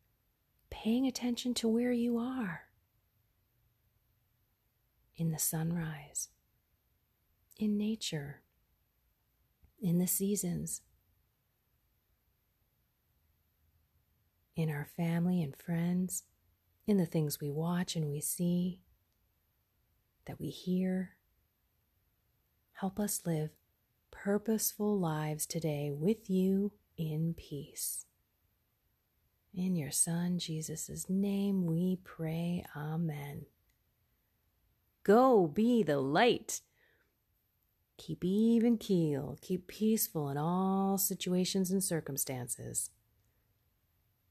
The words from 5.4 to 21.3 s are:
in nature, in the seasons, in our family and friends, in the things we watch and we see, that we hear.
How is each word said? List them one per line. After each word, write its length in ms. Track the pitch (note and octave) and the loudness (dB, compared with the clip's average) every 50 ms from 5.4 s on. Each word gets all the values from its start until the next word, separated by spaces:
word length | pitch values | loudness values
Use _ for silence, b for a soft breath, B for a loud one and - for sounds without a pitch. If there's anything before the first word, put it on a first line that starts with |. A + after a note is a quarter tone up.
| - - - D#3+ D#3+ E3 E3+ F3 D#3+ D#3 D3+ D3 C#3+ C#3+ - - - - _ _ _ _ _ _ _ _ _ _ _ _ _ _ _ _ _ _ _ _ _ _ _ _ - - | -2 -2 -2 -2 -2 -2 -2 -2 -4 -4 -6 -10 -12 -10 -10 -10 -10 -10 _ _ _ _ _ _ _ _ _ _ _ _ _ _ _ _ _ _ _ _ _ _ _ _ -10 -4
in 180 | G#3+ G#3+ G#3 | -2 -2 0
nature, 640 | G#3 G#3 G#3+ A3 A3 - - E3 D3+ C#3 C#3+ C3+ - _ _ _ _ _ _ _ _ _ _ _ _ _ _ _ _ _ _ _ _ _ _ _ _ _ - _ - | 0 0 -2 -4 -4 -6 -6 -6 -6 -6 -8 -12 -16 _ _ _ _ _ _ _ _ _ _ _ _ _ _ _ _ _ _ _ _ _ _ _ _ _ -20 _ -4
in 180 | A3+ F3 E3+ F3 | 0 2 2 2
the 80 | F3+ | 2
seasons, 760 | F#3 - - G3 G3 G#3 G3 - F3 E3+ D#3 D#3 E3 - - _ _ _ _ _ _ _ _ _ _ _ _ _ _ _ _ _ _ _ _ _ _ _ _ _ _ _ _ _ _ _ _ _ _ _ _ _ _ _ _ _ _ _ _ _ _ _ _ _ _ _ _ _ _ _ _ _ _ _ _ _ _ _ _ _ _ _ _ _ _ _ _ _ _ - | 2 0 0 0 0 0 0 -2 -4 -4 -4 -6 -6 -8 -10 _ _ _ _ _ _ _ _ _ _ _ _ _ _ _ _ _ _ _ _ _ _ _ _ _ _ _ _ _ _ _ _ _ _ _ _ _ _ _ _ _ _ _ _ _ _ _ _ _ _ _ _ _ _ _ _ _ _ _ _ _ _ _ _ _ _ _ _ _ _ _ _ _ _ -6
in 160 | E3+ D#3+ D#3 | -4 -2 -2
our 180 | D3 C#3+ D3 - - | -2 -4 -6 -8 -6
family 460 | - E3+ E3 E3 E3+ E3+ F3+ F3+ F3+ | -4 -2 0 0 2 2 2 2 2
and 120 | D#3+ C#3 C#3 | 0 -2 -6
friends, 680 | - - - E3 E3 E3+ F3 F3+ F3+ F#3 F3+ - - - _ _ _ _ _ _ _ _ _ _ _ - | -10 -6 -4 -2 0 0 0 0 0 0 -2 -4 -8 -10 _ _ _ _ _ _ _ _ _ _ _ 0
in 100 | - G#3 | 2 4
the 100 | G3 E3+ | 4 4
things 340 | E3 - E3 D3+ D3 - - | 2 2 0 0 0 -2 -4
we 100 | D3+ C#3+ | -4 -4
watch 460 | C#3 D#3 E3 E3+ F3 F3 F#3 - - | -2 -2 0 0 0 0 -2 -2 -2
and 120 | E3 D#3 D3 | -2 -2 -2
we 120 | C#3+ D3+ | -2 -4
see, 600 | - - - - F3 F3 F3 F3 F3+ F#3 F3 - _ _ _ _ _ _ _ _ _ _ _ _ _ _ _ _ _ _ _ _ _ _ _ _ _ _ _ _ - | -4 -6 -2 0 0 2 2 2 0 0 -4 -6 _ _ _ _ _ _ _ _ _ _ _ _ _ _ _ _ _ _ _ _ _ _ _ _ _ _ _ _ -14
that 140 | - - - | -14 -12 -8
we 80 | - C#3 | -8 -8
hear. 640 | - - - F3+ F3+ F#3 F#3 F#3 F#3 F#3 F#3 - - _ _ _ | -8 -8 -4 -2 0 0 0 0 0 -2 -4 -6 -10 _ _ _